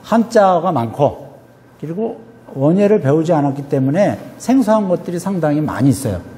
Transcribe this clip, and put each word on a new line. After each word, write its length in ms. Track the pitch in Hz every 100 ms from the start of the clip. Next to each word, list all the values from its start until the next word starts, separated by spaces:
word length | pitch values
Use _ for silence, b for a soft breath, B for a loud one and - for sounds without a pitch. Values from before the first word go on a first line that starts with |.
한자가 680 | - 226 226 233 196 175 175
많고, 560 | 147 113 104 139 - - - - - - -
그리고 400 | 147 170 226 - - - -
원예를 460 | 135 143 185 202 214
배우지 320 | 135 156 165
않았기 360 | 160 143 139 139
때문에 500 | 139 131 160 190 101 - -
생소한 500 | - 269 208 220 196
것들이 300 | 175 - 175
상당히 420 | 190 190 151 147
많이 280 | 151 92 135
있어요. 320 | 110 120 90 -